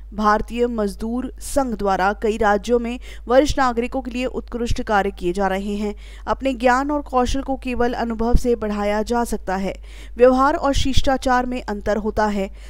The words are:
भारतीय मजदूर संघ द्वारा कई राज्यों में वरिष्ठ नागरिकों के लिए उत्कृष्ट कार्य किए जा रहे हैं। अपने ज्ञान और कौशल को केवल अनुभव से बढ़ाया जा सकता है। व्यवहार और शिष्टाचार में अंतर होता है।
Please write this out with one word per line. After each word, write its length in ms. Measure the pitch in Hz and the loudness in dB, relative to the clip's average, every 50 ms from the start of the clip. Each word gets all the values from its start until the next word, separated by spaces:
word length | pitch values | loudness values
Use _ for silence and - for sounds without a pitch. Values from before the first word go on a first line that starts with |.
| - - 208 | -14 -12 -6
भारतीय 540 | 196 214 208 208 208 - - 220 240 240 240 | 0 2 4 4 2 2 -2 -2 -2 0 0
मजदूर 680 | 240 220 208 202 185 - 220 226 233 254 262 - - - | 0 0 -2 -2 -4 -4 -6 -4 -4 -4 -6 -6 -10 -10
संघ 360 | - - - 285 269 247 220 | -8 -2 0 0 0 0 -2
द्वारा 380 | - 202 196 190 180 185 196 208 | -2 0 0 0 2 2 0 0
कई 240 | - 240 220 214 220 | 0 -2 -2 0 2
राज्यों 420 | 220 202 208 202 196 233 240 240 | 4 4 4 2 2 2 0 2
में 200 | 233 233 247 254 - - - - - - | 0 0 -6 -8 -10 -12 -14 -10 -2 4
वरिष्ठ 300 | 247 269 302 277 - 285 | 6 6 6 6 4 2
नागरिकों 440 | 269 247 233 233 240 247 - 269 | 2 2 2 0 -2 -2 -4 -6
के 100 | 240 254 | -6 -6
लिए 140 | 226 247 254 | -4 -4 -4
उत्कृष्ट 560 | 247 - - - - - 233 240 226 - - | -4 -4 -6 -8 -6 -6 -4 0 0 0 0
कार्य 300 | 240 - 214 196 196 196 | 0 2 2 2 2 0
किए 220 | 196 - 190 175 175 | -2 -4 -4 -2 0
जा 140 | 202 196 190 | 0 0 0
रहे 280 | 190 196 202 208 202 | 0 -2 -2 -4 -4
हैं। 200 | 208 214 208 208 - - - - - - - | -2 -2 -4 -4 -6 -12 -16 -16 -10 -4 -4
अपने 260 | 214 - 254 269 262 | -4 -2 0 -2 -2
ज्ञान 380 | 214 247 254 247 262 277 285 | 2 4 4 4 4 2 0
और 100 | 294 294 | -2 -2
कौशल 400 | 285 - 262 254 247 240 - 277 | -2 0 0 2 2 2 2 0
को 160 | 262 269 269 254 | 0 -2 -4 -4
केवल 360 | - 254 247 233 240 247 247 | -4 -4 -2 0 0 0 0
अनुभव 420 | - 226 233 226 214 220 240 240 | -2 -2 -2 -2 -2 0 2 2
से 200 | - - 247 240 | 2 2 2 0
बढ़ाया 480 | 214 214 208 208 208 202 208 208 214 214 | 0 0 -4 -2 -2 0 0 0 0 0
जा 200 | - 240 240 233 | 0 0 -2 -2
सकता 320 | - 220 202 - 190 185 | -2 -4 -6 -4 -4 -4
है। 260 | 190 196 185 - - - - - - - - - 226 | -2 -2 -4 -6 -8 -12 -16 -16 -16 -16 -6 2 6
व्यवहार 380 | 240 254 254 254 269 285 311 | 6 6 6 6 4 2 2
और 180 | - - 277 269 | 2 0 2 2
शिष्टाचार 720 | - - 269 254 - - 285 262 254 - 262 247 247 247 | 2 4 4 6 6 6 6 4 2 2 2 2 2 0
में 180 | 247 254 254 - | 0 -4 -6 -6
अंतर 340 | - 208 208 - 214 208 214 | -6 -8 -6 -2 -2 -2 -2
होता 280 | 202 220 - 226 214 | -2 -2 0 0 0
है। 260 | 214 202 202 190 202 - - - | 0 0 -2 -4 -4 -8 -12 -16